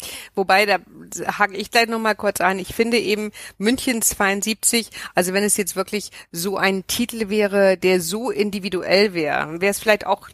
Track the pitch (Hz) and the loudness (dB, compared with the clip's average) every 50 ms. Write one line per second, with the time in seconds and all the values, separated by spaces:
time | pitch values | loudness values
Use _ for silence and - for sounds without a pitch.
0 | - - - - - - - 202 190 196 190 196 214 202 190 175 - - - 151 | -12 -12 -14 -16 -16 -8 -4 -2 0 2 4 4 4 2 0 0 -2 -8 -20 -20
1 | 170 170 - 170 156 - - - 208 196 185 - 220 - - 233 233 220 226 226 | -18 -14 -12 -8 -6 -4 -2 0 0 0 -2 -4 -6 0 0 2 2 2 0 0
2 | 226 220 208 - 208 202 196 - 170 185 190 190 180 - - - 226 233 240 226 | 0 0 -2 0 -2 -2 0 0 0 0 0 -2 -4 -4 -2 -2 0 2 0 0
3 | - 190 208 208 214 208 - - - - - - 190 220 262 - - 269 233 226 | 0 0 -2 -2 -4 -8 -10 -14 -18 -16 -8 -2 0 0 0 0 0 -2 -2 0
4 | - - - - 208 196 196 202 202 214 220 - - - - 233 214 - - - | 0 -2 0 0 0 0 0 0 0 -2 -2 0 0 0 2 0 0 -4 -8 -16
5 | - - - 175 180 180 185 196 208 208 - - 190 - - 196 185 - - 208 | -14 -4 0 0 0 2 2 0 2 2 2 0 -2 -2 -4 -4 -4 -4 -4 -6
6 | - - - - - _ - 170 170 202 190 - 175 190 190 190 180 - - - | -6 -10 -14 -20 -18 _ -8 -6 -4 -4 -2 0 0 0 0 0 -2 -4 -2 -2
7 | 240 - 240 220 220 190 214 208 208 196 196 202 196 190 185 180 185 185 185 185 | -2 -2 -4 -4 -4 0 2 2 2 2 4 4 6 6 4 4 4 4 4 4
8 | 165 160 190 214 247 233 - - 208 208 190 208 180 202 185 175 - - 175 196 | 2 -2 -4 -4 -4 -2 0 0 -2 -2 -2 -4 -4 -4 -4 -4 0 2 4 4
9 | 208 208 180 170 156 143 135 135 147 151 160 170 190 202 202 - - 214 214 208 | 4 2 2 0 -2 0 0 -2 -2 -4 -4 -2 0 0 0 0 2 2 2 2
10 | - - 202 - - - | 2 0 -2 -2 -4 -10